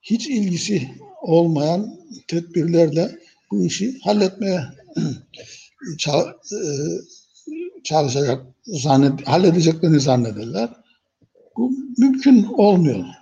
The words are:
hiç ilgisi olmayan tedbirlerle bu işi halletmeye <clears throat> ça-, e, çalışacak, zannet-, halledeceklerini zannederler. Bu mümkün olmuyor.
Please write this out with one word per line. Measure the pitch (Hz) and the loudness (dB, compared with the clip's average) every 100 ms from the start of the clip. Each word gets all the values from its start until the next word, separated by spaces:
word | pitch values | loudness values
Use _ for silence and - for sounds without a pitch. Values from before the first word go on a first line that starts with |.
hiç | - 233 311 | -4 -4 -2
ilgisi | 254 202 170 175 196 131 135 - 320 | -4 -2 -4 -4 -4 -4 -14 -20 -16
olmayan | 233 165 170 156 147 175 214 - _ 208 - | 0 2 2 0 -2 -2 -6 -14 _ -20 -8
tedbirlerle | 165 170 180 165 170 165 151 175 - _ _ _ | -8 -6 -4 0 2 2 2 -4 -8 _ _ _
bu | 101 | -2
işi | 90 - 247 262 | -2 -2 -6 -6
halletmeye | - 208 190 190 196 180 127 - _ - 165 131 _ | -2 0 0 -2 -4 -4 -6 -14 _ -6 -6 -8 _
<clears throat> | - - - - _ 247 156 | -20 -20 -20 -20 _ -16 -8
ça-, | 147 139 120 - - | -2 -2 -2 -8 -14
e, | 208 180 143 151 175 - - _ _ - 311 349 381 | -8 -6 -6 -6 -8 -12 -20 _ _ -16 -14 -14 -14
çalışacak, | - 156 143 127 143 131 - _ - | -4 -2 0 -2 -2 -4 -8 _ -14
zannet-, | 175 135 135 139 131 - | -6 2 4 4 2 0
halledeceklerini | 156 190 170 165 160 175 151 | 2 4 4 2 2 2 2
zannederler. | 135 127 117 104 113 170 233 - _ _ _ _ _ _ _ - | 4 0 0 -6 -8 -6 -6 -8 _ _ _ _ _ _ _ -6
Bu | 247 269 - - | -4 -4 -8 2
mümkün | 269 262 277 247 | 2 4 6 6
olmuyor. | 202 - 208 185 160 110 90 - | 4 4 4 6 2 0 -6 -14